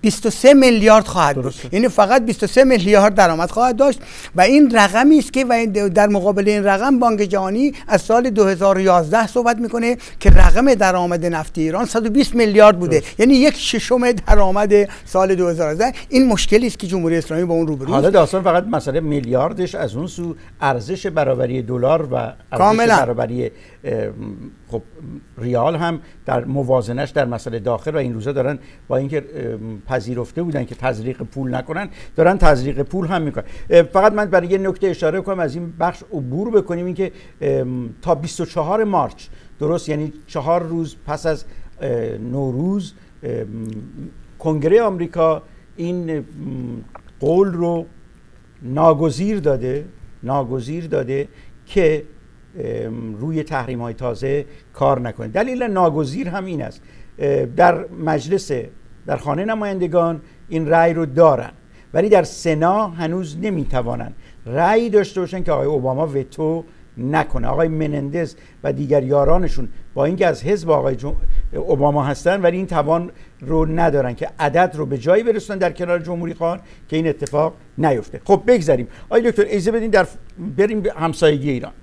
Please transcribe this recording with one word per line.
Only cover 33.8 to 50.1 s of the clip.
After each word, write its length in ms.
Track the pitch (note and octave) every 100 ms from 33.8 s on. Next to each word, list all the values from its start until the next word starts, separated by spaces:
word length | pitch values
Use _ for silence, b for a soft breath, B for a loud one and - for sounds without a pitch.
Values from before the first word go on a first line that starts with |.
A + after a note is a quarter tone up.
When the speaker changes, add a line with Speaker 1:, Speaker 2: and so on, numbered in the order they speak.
Speaker 2:
فقط 320 | D#3 G3 G#3
من 120 | G#3 G#3
برای 220 | F3+ F3
یه 100 | F#3+
نکته 300 | F#3+ - G3
اشاره 340 | E3+ D#3 F#3
کنم، 180 | F#3+ F#3
از 160 | D#3+ D3+
این 180 | E3+ E3
بخش 240 | F3 F3 -
عبور 380 | F#3+ B2+ C#3 G#3+
بکنیم، 340 | G#3+ G3 E3+ F3+
اینکه، 260 | F3 F#3+ b b -
ام، 480 | D3 C3+ B2+ B2+ A#2+ -
تا 140 | E3+ D#3
بیست 260 | E3 -
و 40 | E3+
چهار 380 | F3+ D#3 G#3+
مارچ، 420 | G#3+ F#3 B2 - - b b -
درست، 300 | D3+ E3+ D#3+
یعنی 240 | D3+ D3+ D3 -
چهار 360 | D#3+ C#3 F3
روز 320 | E3 E3 D#3+ - -
پس 180 | D3+ D3
از، 180 | D3+ - b b -
اه، 80 | C#3 A#2+ A2+ G#2+
نوروز، 760 | A#2 C3 C3+ B2 F3 G3+ E3 - b -
ام، 220 | - A#2 G#2+ A2+ A2 A2 - - D#3 - - -
کنگره 420 | D#3+ D#3 D3+ G#3
آمریکا 600 | A3+ F#3 E3+ E3+ D#3+ D#3 - b b -
این، 340 | E3+ F3+ E3 D#3
ام، 60 | - D3 C#3+ C3+ B2 A#2 - - - -
قول 340 | C#3 F3 G3
رو 320 | F3 E3+ E3+ E3 - - - - - - -
ناگزیر 800 | B2 C#3 E3 D3+ D#3+ C3+ G3 G#3
داده، 460 | D3+ C3 B2+ C#3 E3 - -